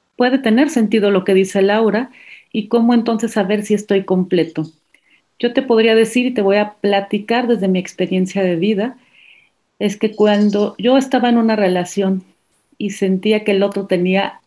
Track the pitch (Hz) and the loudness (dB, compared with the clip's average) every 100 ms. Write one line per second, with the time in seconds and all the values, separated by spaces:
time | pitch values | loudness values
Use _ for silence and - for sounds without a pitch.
0 | _ - 247 262 220 220 294 254 208 220 | _ -2 0 2 2 2 2 2 0 2
1 | 202 196 185 190 190 202 196 208 226 208 | 2 2 2 2 2 0 2 2 2 0
2 | 254 - - - _ 226 208 240 233 240 | -4 -12 -20 -20 _ -8 -2 0 2 2
3 | 226 220 226 220 185 208 208 208 208 196 | 2 -2 -2 -2 -2 -2 0 -4 0 -2
4 | 196 185 180 180 165 160 160 _ _ _ | 0 -2 0 -2 -2 -4 -10 _ _ _
5 | _ _ _ _ 240 247 262 226 226 220 | _ _ _ _ -2 -2 0 2 4 4
6 | 220 254 247 247 196 202 208 - 208 202 | 2 0 -2 -2 0 0 -2 -4 -2 -2
7 | 202 208 202 233 247 220 190 185 180 - | -2 -6 -2 -2 0 0 0 -2 -4 -6
8 | 180 185 185 196 185 170 202 202 226 - | -4 -2 -2 -2 -2 0 0 -2 -4 -8
9 | _ _ _ _ _ _ _ _ 202 202 | _ _ _ _ _ _ _ _ -6 -2
10 | 214 - 208 208 208 202 202 - 220 262 | -4 0 2 4 2 0 -2 -2 2 2
11 | 262 254 247 233 226 214 190 180 180 196 | 2 0 2 2 2 2 0 0 -4 -2
12 | 190 190 - _ _ _ _ _ 208 202 | -2 -2 -6 _ _ _ _ _ -8 -4
13 | 190 190 214 214 214 196 202 196 196 185 | -2 0 0 0 0 0 0 -2 -2 -2
14 | 185 190 - - | 0 0 -2 -8